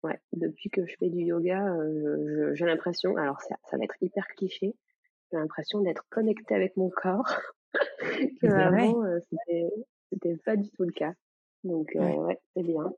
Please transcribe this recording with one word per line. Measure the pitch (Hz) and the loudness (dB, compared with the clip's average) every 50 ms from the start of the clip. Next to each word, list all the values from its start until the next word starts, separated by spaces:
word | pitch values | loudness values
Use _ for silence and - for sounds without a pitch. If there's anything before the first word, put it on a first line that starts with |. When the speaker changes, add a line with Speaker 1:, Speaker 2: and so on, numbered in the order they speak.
| - | -4
Speaker 1:
ouais. | 160 - - _ _ - | -6 -6 -6 _ _ -6
Depuis | 170 160 165 156 _ - 196 | -4 -4 -4 -4 _ -10 -4
que | - 196 180 | -2 -2 -2
je | 165 - - | -2 -4 -2
fais | - 180 | -2 -2
du | 170 175 170 | 0 0 0
yoga, | 170 170 170 170 180 180 190 202 202 180 | 0 0 0 0 0 0 0 0 0 0
heu, | 165 156 156 156 151 151 147 147 151 151 151 | 0 0 -2 -2 -2 -2 0 0 0 -2 -2
je, | 151 151 151 147 | 0 0 0 0
je, | 143 | 0
j'ai | 151 170 | 2 2
l'impression, | 170 165 160 - 175 170 - - 180 185 | 2 2 2 0 -4 -4 0 0 0 0
alors | 180 156 143 139 - - | 2 0 -2 -2 -4 -8
ça, | - - - _ - | -10 -10 -10 _ -6
ça | - - | -4 -4
va | 110 | -4
être | 101 - - - | -4 -4 -4 -4
hyper | 180 - 202 190 - - | -2 -2 -4 -6 -6 -6
cliché, | - 202 185 - - - 196 - _ _ _ _ _ _ _ _ _ _ _ - | -6 -6 -6 -4 -4 -4 -6 -6 _ _ _ _ _ _ _ _ _ _ _ -4
j'ai | 165 | -4
l'impression | 156 156 - - 151 - - 208 202 | -2 -2 -4 -6 -8 -4 -2 0 0
d'être | 180 160 156 - _ | 0 0 -4 -8 _
connectée | - 226 226 220 214 214 - - 214 | -2 0 2 2 0 0 -2 0 2
avec | 202 190 190 - | 2 2 2 2
mon | - 185 180 | 0 0 0
corps | 185 - - 185 185 202 262 - - - - - - _ _ _ _ - 587 - - - - | 0 0 0 0 0 0 0 0 -2 -4 -4 -8 -16 _ _ _ _ 0 0 0 -2 -8 -6
<laughs> | - - - 277 - 269 - - | -4 -2 0 0 0 0 2 4
que | |
Speaker 2:
Mais | 226 | 6
c'est | 202 196 190 | 6 6 6
vrai. | 185 180 208 240 226 | 6 6 6 6 6
Speaker 1:
avant, | 233 240 220 | 4 4 2
heu, | 190 175 175 170 _ | 2 0 0 -2 _
c'était, | - 165 - - 170 170 170 170 202 214 240 _ _ _ _ _ - | -8 -8 -2 -2 0 0 0 0 -2 -4 -8 _ _ _ _ _ -8
c'était | 190 - 170 170 160 - | -2 -2 -2 -2 0 0
pas | - 220 | 0 0
du | 208 202 214 _ | 0 0 -2 _
tout | _ 185 | _ -2
le | 175 160 | 0 0
cas. | - 156 156 175 _ _ _ _ _ _ _ _ _ _ | -2 -2 -2 -2 _ _ _ _ _ _ _ _ _ _
Donc, | 190 170 160 156 156 - | -2 -2 -2 -2 -2 0
heu, | - | 2
Speaker 2:
Ouais. | 151 147 147 151 156 | 2 2 2 2 0
Speaker 1:
ouais, | 170 165 - _ _ _ | 0 -2 -4 _ _ _
c'est | 185 170 | -4 -2
bien. | 170 165 156 151 185 180 | 0 0 0 0 -2 -6